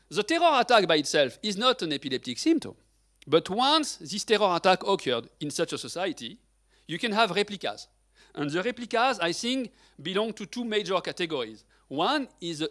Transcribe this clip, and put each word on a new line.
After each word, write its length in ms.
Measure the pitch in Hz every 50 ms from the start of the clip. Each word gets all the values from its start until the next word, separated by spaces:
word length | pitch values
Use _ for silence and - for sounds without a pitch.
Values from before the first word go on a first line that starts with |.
| _ -
the 140 | 147 196
terror 380 | 202 - 330 330 349 330 294 254
attack 260 | 220 - 240 214 180
by 100 | 165 165
itself 420 | 156 139 - - 151 139 123 - -
is 140 | - 214 185
not 260 | 190 247 262 247 -
an 100 | 185 156
epileptic 460 | 143 135 - 135 127 123 - 127 120 -
symptom. 360 | - 311 330 294 - 92 - _ _ _ _ _ _ _ _ _ -
But 240 | 139 143 165 - -
once 460 | 185 233 254 277 311 320 285 - -
this 280 | - 165 139 185 208 -
terror 320 | - 220 202 214 185 175
attack 300 | 165 - 185 185 - -
occurred 420 | 196 196 - - 139 120 117 117 - _ -
in 100 | 156 147
such 220 | - - 165 -
a 60 | - 113
society, 600 | - 123 - 165 190 185 139 - 120 110 98 - _ _ _ _ _ _ _ _ _
you 120 | - 160 -
can 140 | 247 226
have 180 | 196 220 233 190
replicas. 580 | 170 202 202 208 202 180 - 107 107 - - - _ _ _ _ _ _ _ _ -
And 160 | - 147 143
the 120 | 151 180
replicas, 560 | 180 247 233 240 240 - 233 226 247 269 240 190
I 140 | 170 170
think, 400 | 165 - 226 240 262 269 - - _ _ _ _ _ -
belong 320 | 139 175 180 202 220 226 214
to 120 | - 202
two 180 | - - 240 233
major 360 | 226 214 208 208 165 190 170
categories. 640 | - 165 139 - 180 160 156 131 117 110 110 - _ _ _ _ _ -
One 400 | 135 143 180 233 294 302 254 - _ -
is 200 | 175 170 160 147
the 100 | 156 147